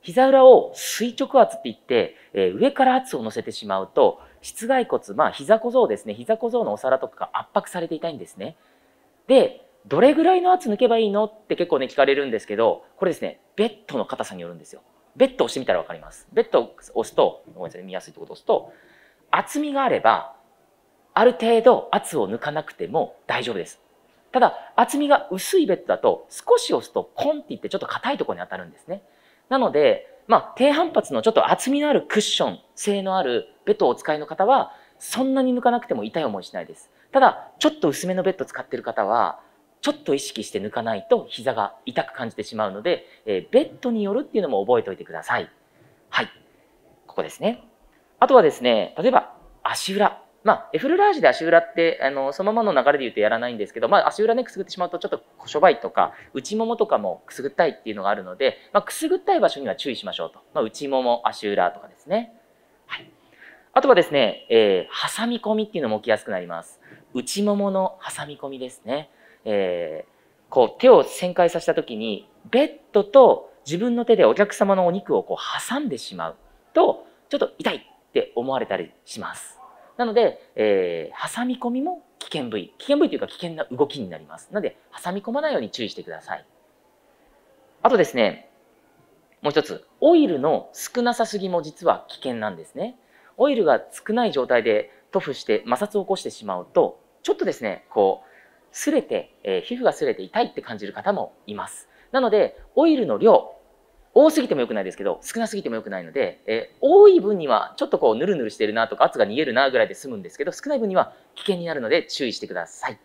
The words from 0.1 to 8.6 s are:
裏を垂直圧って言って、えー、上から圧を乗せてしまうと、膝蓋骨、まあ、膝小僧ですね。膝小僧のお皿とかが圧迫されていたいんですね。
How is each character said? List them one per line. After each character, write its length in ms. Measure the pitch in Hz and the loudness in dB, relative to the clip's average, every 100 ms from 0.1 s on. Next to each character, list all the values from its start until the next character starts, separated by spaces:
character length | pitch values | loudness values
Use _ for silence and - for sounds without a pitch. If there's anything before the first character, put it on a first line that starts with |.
| 175 262 | 2 6
裏 180 | 269 262 | 10 12
を 260 | 226 - | 10 8
垂 400 | - - - 240 233 | -10 -10 -6 -6 -4
直 200 | 269 269 | 0 4
圧 200 | 220 - | 4 2
っ 40 | |
て 80 | - | -12
言 40 | |
っ 20 | 107 | -12
て、 400 | _ 123 90 - _ | _ 0 0 -6 _
え 140 | - 92 | 0 0
ー、 120 | 95 | 2
上 120 | 262 | 0
か 160 | - 262 | 2 2
ら 80 | |
圧 200 | 254 254 | 2 -2
を 80 | 147 | -8
乗 80 | 160 | -6
せ 120 | 120 | -8
て 100 | 113 | -10
し 140 | 110 104 | -12 -6
ま 160 | 95 | -4
う 80 | 95 | -2
と、 300 | - 113 - - _ | 4 4 2 -14 _
膝 260 | - - 226 | -18 -12 -2
蓋 180 | 262 240 | -2 0
骨、 280 | 131 - | -4 -6
ま 120 | 104 156 | -2 -2
あ、 40 | |
膝 280 | - 139 220 | -2 0 0
小 120 | 240 | 2
僧 160 | 247 208 | 2 2
で 120 | 104 | 0
す 80 | - | -6
ね。 80 | |
膝 240 | 104 120 220 | -12 -4 -4
小 120 | 240 | -2
僧 140 | 233 | -4
の 80 | 185 | -4
お 40 | 104 | -4
皿 200 | 131 131 | 0 0
と 100 | - | -2
か 180 | - 92 | -10 -8
が 40 | |
圧 160 | - 110 | -8 -4
迫 160 | - 196 | -4 -4
さ 120 | 180 | -8
れ 80 | 165 | -8
て 60 | |
い 60 | 156 | -6
た 80 | 170 | -8
い 60 | |
ん 40 | 143 | -10
で 80 | 85 | -16
す 120 | - | -14
ね。 180 | 107 170 | -14 -14